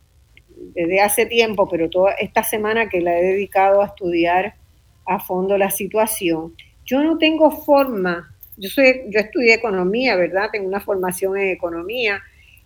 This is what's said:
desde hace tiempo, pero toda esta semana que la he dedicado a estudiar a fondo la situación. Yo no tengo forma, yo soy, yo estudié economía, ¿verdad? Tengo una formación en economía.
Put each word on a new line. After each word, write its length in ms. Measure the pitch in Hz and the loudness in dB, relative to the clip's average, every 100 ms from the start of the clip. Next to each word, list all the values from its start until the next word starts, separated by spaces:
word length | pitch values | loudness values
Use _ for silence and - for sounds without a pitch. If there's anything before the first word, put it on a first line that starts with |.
| _ _ _ - _ - - | _ _ _ -20 _ -20 -12
desde 260 | - 170 190 | -4 0 2
hace 260 | 208 208 226 | 2 2 0
tiempo, 420 | 233 226 202 196 | 2 0 2 0
pero 220 | 160 160 | 0 -2
toda 220 | 185 190 | 2 0
esta 320 | - 202 - | 0 -4 -4
semana 440 | 220 220 208 226 220 | -2 -4 -2 -2 -2
que 120 | 185 | -2
la 180 | 175 170 | 0 0
he 40 | 180 | 0
dedicado 500 | 196 190 196 196 196 | 0 -2 2 4 4
a 40 | 202 | 2
estudiar 680 | - 180 175 170 180 202 - _ _ _ _ - | -4 -4 0 0 0 -2 -8 _ _ _ _ -6
a 120 | 190 | -6
fondo 400 | - 180 190 196 | -4 -4 0 0
la 120 | 196 | 0
situación. 840 | - 196 214 220 - 175 160 165 - - _ - | -2 -4 -2 -2 -2 -2 -2 -4 -14 -20 _ -4
Yo 160 | 254 | 0
no 160 | 311 320 | 0 2
tengo 320 | 311 311 311 | 2 4 2
forma, 840 | - - 285 269 214 180 175 170 - - - | 2 2 4 4 0 -2 -4 -8 -20 -20 -14
yo 120 | 196 | -8
soy, 380 | - 262 254 254 | 2 4 4 0
yo 100 | 208 | -2
estudié 360 | 208 349 240 | -2 2 4
economía, 600 | 226 226 190 180 226 262 | 4 2 0 0 0 0
¿verdad? 360 | 190 170 185 208 | 2 0 0 -2
Tengo 160 | 214 190 | -4 -4
una 120 | 196 | -4
formación 560 | - 196 185 180 190 196 | -4 -2 -2 -2 -4 -2
en 120 | 196 | -2
economía. 720 | 180 170 170 175 247 226 196 - _ _ _ | -2 -6 -6 -8 -4 -2 -4 -8 _ _ _